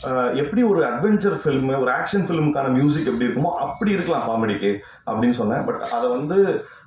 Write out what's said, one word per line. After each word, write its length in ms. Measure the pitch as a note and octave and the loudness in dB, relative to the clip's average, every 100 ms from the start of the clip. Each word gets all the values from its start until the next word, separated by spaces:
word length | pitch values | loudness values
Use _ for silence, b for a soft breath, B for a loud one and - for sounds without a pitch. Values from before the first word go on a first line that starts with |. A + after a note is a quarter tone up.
ஆஹ், 300 | C3 B2+ B2 | -4 -2 0
எப்படி 280 | B2+ D3 G#3 | 0 -2 2
ஒரு 220 | A#3 F3+ | 2 4
அட்வென்ச்சர் 540 | C3+ A#2 F#3+ G#3 G3 D#3+ | 2 0 2 2 2 0
ஃபிலிம், 360 | D#3 C3+ C3 C3+ | 0 0 0 0
ஒரு 100 | B2+ | 0
ஆக்ஷன் 360 | B2+ - G3 E3+ | 0 -2 -2 0
ஃபிலிமுக்கான 420 | E3 D3+ C#3+ C3 | 0 0 0 0
மியூசிக் 380 | B2+ D3 D3 - | 2 4 2 0
எப்படி 180 | A3+ | 0
இருக்குமோ 280 | B2 C3 C#3+ | -2 0 -2
அப்படி 360 | - C3+ - G#3 | -2 -6 -2 -2
இருக்கலாம் 380 | F#3+ E3+ D3 A#2 | 0 0 -2 -2
காமெடிக்கு 500 | A2+ A2 G2+ G2 G2+ B B - | -2 0 0 -2 -2 B B -8
அப்படின்னு 240 | A2 A#2+ | 0 0
சொன்னேன். 360 | A#2+ G#2 B2+ - | 2 0 -2 -2
But 140 | - | -4
அதை 280 | - A#3+ B3 | -4 -2 0
வந்து 560 | F3+ D3 F#3+ G3 - B B | -2 0 2 2 0 B B